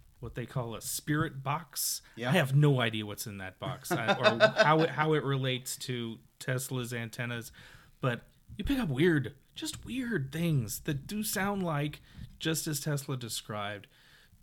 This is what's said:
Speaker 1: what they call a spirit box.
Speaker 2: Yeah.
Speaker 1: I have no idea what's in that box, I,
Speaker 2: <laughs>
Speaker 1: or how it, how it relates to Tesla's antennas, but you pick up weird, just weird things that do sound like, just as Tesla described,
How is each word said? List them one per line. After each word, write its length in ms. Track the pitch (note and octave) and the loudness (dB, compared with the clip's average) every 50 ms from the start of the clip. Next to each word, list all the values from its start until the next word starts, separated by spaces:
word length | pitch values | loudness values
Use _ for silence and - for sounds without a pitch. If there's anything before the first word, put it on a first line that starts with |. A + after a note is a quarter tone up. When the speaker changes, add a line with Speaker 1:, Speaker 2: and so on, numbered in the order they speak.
| - - _ - | -20 -20 _ -14
Speaker 1:
what 140 | B2 A2+ - | -14 -8 -8
they 100 | B2+ A#2 | -8 -8
call 300 | - - C3+ A#2 A#2 A2 | -4 -4 -4 -4 -4 -6
a 60 | F#2+ | -8
spirit 600 | - - - - - D#3 D3+ D3+ E3 D#3+ C3 C3+ C3+ | -6 -6 -6 -6 -2 0 0 0 0 -2 -4 -4 -2
box. 580 | C3+ C#3+ D#3+ E3 - - - - - - - - - - | -2 -2 -2 -6 -8 -6 -4 -4 -2 -4 -6 -8 -14 -10
Speaker 2:
Yeah. 140 | A2+ A#2 B2+ | -4 0 2
Speaker 1:
I 40 | C#3+ | 4
have 220 | F3+ C#3+ C3+ C3+ | 4 4 6 6
no 240 | D3 D3 D3 C#3 B2 | 6 8 8 6 4
idea 260 | A#2 A2+ A2 G#2+ G#2+ | 2 2 0 0 -2
what's 220 | G#2 G2+ - - | -4 -6 -8 -8
in 120 | A2 G2+ G2 | -8 -8 -8
that 200 | F#2 F#2 - - | -10 -10 -10 -8
box, 320 | G2+ F#2+ F#2 - - - | -6 -6 -6 -8 -4 -2
I, 220 | - - A2+ G#2+ - | -2 0 2 2 2
Speaker 2:
<laughs> 60 | - | 4
Speaker 1:
or 200 | - G#3 - - G#3+ A3 - - G#3+ | 4 4 6 6 6 6 6 6 6
how 180 | D3 D#3+ D#3+ | 6 6 6
it, 80 | D#3+ D#3 | 6 4
how 220 | C3+ D3 D#3 D#3 D#3 | 2 0 2 2 2
it 100 | D3 B2 | 2 2
relates 520 | C#3 C#3 C3 C3 C3 B2+ B2 C3 - - - | 0 0 0 0 0 -2 -2 -4 -8 -10 -8
to 380 | - - B2 A#2+ A#2 A2+ A2 - - _ _ - | -6 -6 -4 -4 -4 -6 -8 -10 -16 _ _ -8
Tesla's 540 | - - C3 B2+ B2+ - C3+ B2+ A#2+ A#2 B2 | -4 -2 -2 -2 -2 -4 -4 -4 -4 -4 -4
antennas, 580 | A#2 A#2 A2+ - - A#2+ A#2+ A#2+ A#2 A2+ - - - - - - - - - - _ | -6 -6 -6 -6 -6 -6 -4 -6 -6 -8 -10 -16 -20 -20 -20 -20 -20 -20 -20 -6 _
but 200 | - B2+ A#2 - - - _ _ _ - - | 0 0 0 -2 -6 -14 _ _ _ -12 -8
you 60 | - G3 | -4 -2
pick 160 | - C#4 C4 | 0 0 0
up 80 | A#3 D#3+ | 0 0
weird, 440 | B2+ B2+ E3+ F#3 D#3+ C#3+ A#2 - - - _ _ _ | 2 4 4 6 6 4 2 -2 -8 -12 _ _ _
just 280 | - - D4+ - - - | -8 -8 -6 -8 -8 -8
weird 460 | - A#3 C4 B3+ A#3 A3 D#3 C3+ C3+ | -6 -6 -4 -2 -2 -2 -2 -2 -4
things 480 | C#3+ D#3+ E3+ E3+ D#3 C3 A2 G#2 - - | -2 0 2 2 2 2 0 0 -6 -6
that 260 | - D#3+ D3 C3+ - | -4 -4 -4 -4 -6
do 160 | - G3+ G#3+ G#3+ | -6 -4 -4 -2
sound 400 | - - G3+ F#3+ G3+ G3+ G3 F#3 | -2 -2 0 0 0 0 0 -2
like, 380 | E3 D3+ C#3+ D3 D3+ - - - - - - - - - - | -2 0 0 -2 -4 -6 -10 -16 -20 -18 -16 -16 -16 -12 -4
just 260 | - D#3+ D#3+ D#3 - | -2 -2 0 0 -2
as 120 | D#3+ D3 C#3 | -2 -4 -2
Tesla 380 | - D#3 D3 C#3 - - C3+ | -2 -2 -2 -2 -2 -4 -6
described, 720 | A#2+ A#2+ G#2+ - - - - G#2+ G#2 G2+ G2+ G#2 G2+ - - _ - - - - - - _ - - | -6 -6 -6 -6 -8 -6 -6 -6 -6 -4 -6 -6 -8 -12 -16 _ -20 -20 -20 -20 -20 -20 _ -16 -10